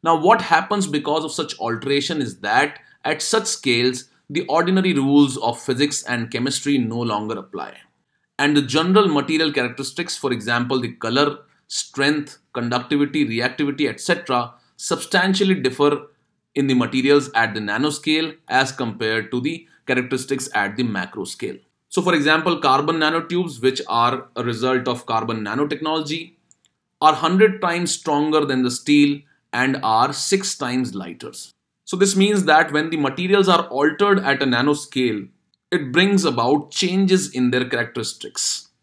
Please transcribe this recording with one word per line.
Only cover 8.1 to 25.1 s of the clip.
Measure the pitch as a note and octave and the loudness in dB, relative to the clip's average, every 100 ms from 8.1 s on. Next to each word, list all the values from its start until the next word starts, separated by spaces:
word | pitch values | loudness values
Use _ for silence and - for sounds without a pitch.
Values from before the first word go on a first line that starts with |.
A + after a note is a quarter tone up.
| _ _ - | _ _ -2
And | C#3+ D3 | 2 2
the | |
general | B2+ C#3+ F3 G3 G3 | 2 0 4 4 4
material | D3 C#3+ D#3 D#3+ | 2 0 0 0
characteristics, | C#3+ B2 A#2+ C3+ - E3+ - | 0 -2 -4 -10 -8 -8 -6
for | C3+ | -4
example, | A#2+ A2 A#2+ B2 C3 | -4 -2 -2 0 -2
the | A#2+ | -2
color, | - A2+ B2+ D3 D3 _ _ _ | -6 -2 2 0 -2 _ _ _
strength, | - - - C#3 D3+ D3 - _ | -10 -8 -2 0 0 -6 -16 _
conductivity, | B2+ A#2+ B2 - D3 C#3 D3+ B2+ | -6 -2 -4 0 0 0 0 -2
reactivity, | A2+ A#2+ - C#3+ C#3 C#3 | 0 -4 -2 -4 0 -2
et | - | -2
cetera, | - F3 - B2 A#2 _ _ _ | -2 -2 0 -2 -2 _ _ _
substantially | - D#3 - F#3 F#3+ F#3+ F#3+ | -6 -6 -2 0 2 2 2
differ | E3+ C3 B2 C#3+ C#3+ - _ _ _ _ | 2 0 2 2 2 -8 _ _ _ _
in | - C#3 | -4 0
the | |
materials | B2+ A#2 C3 C3 C#3+ C3 | 2 0 0 4 4 4
at | A2+ A2 | 0 0
the | G#2 | -2
nanoscale | G#2 G#2+ D3 D3 D#3 D#3 D#3+ - - | -4 -2 -2 -2 -2 -2 -2 -8 -2
as | B2+ C3 | 0 0
compared | - A#2+ G2+ A2 A2+ G#2+ | -4 -6 -4 -2 -2 -2
to | B2 | -4
the | C3+ E3 _ _ - | -4 -8 _ _ -2
characteristics | B2+ B2 C3 - C3+ - | -2 0 -6 -4 -4 -2
at | G#2+ G2+ G#2 | -2 -2 -2
the | |
macro | A#2+ G2 F2+ A2 | -4 -4 -6 -8
scale. | F#2 - G2+ - _ _ _ | -10 -8 -10 -10 _ _ _
So | - | -2
for | E3+ | 0
example, | E3+ C#3+ D#3+ E3+ D#3+ | 2 2 2 2 0
carbon | C3+ C3+ D3 E3 | 2 2 2 0
nanotubes, | D#3 E3 E3 F3 F3 B2 | 0 -2 -2 -4 -4 0
which | C3 C3 - | 0 0 -4
are | A#2 A#2+ B2 - | 0 0 0 -8
a | - | -6
result | A#2+ A2+ B2+ B2+ B2+ | -4 -2 0 0 -2
of | B2 | -6
carbon | - | -2